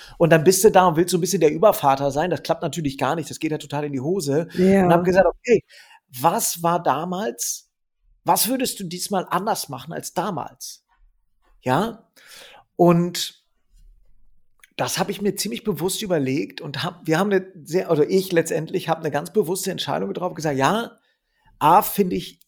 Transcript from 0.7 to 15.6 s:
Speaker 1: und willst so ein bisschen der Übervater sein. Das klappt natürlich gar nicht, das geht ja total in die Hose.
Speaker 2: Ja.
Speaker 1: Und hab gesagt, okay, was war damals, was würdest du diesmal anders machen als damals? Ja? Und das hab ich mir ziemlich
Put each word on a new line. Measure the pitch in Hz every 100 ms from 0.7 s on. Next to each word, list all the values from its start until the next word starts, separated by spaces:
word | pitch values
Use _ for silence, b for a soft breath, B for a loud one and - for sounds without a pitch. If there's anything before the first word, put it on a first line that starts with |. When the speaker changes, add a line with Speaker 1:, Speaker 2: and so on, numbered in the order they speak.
| 190 185
Speaker 1:
und | 160
willst | 180
so | 180
ein |
bisschen | 175 196
der | 156
Übervater | 156 208 - 143 135 139
sein. | 139 180
Das | 170
klappt | - 160
natürlich | 165 151 147 135
gar | 131 165
nicht, | 147
das | 120
geht | 156
ja | 151
total | - 143 147
in |
die | 139
Hose. | 135 196 143 139 165
Speaker 2:
Ja. | - 185 196 180
Speaker 1:
Und |
hab | 170
gesagt, | 180 185 175
okay, | - - 233 - b b b _
was | 127 151 208 - -
war | 170 175
damals, | 160 135 170 180 226 240 - - - _ _ _ _ _
was | - 185 208
würdest | 254 254 -
du |
diesmal | 185 175 - 196 170
anders | 175 208 185 -
machen | 131 -
als | 160 -
damals? | - 180 160 - - - - _ _ _ _ _ _ _ _
Ja? | 127 131 220 220 _ _ B B B B B -
Und | 175 170 175 175 - - _ _ _ _ - _ _ - - _ _ _ _ -
das | 120 -
hab | -
ich | 190
mir | 202 196
ziemlich | 196 233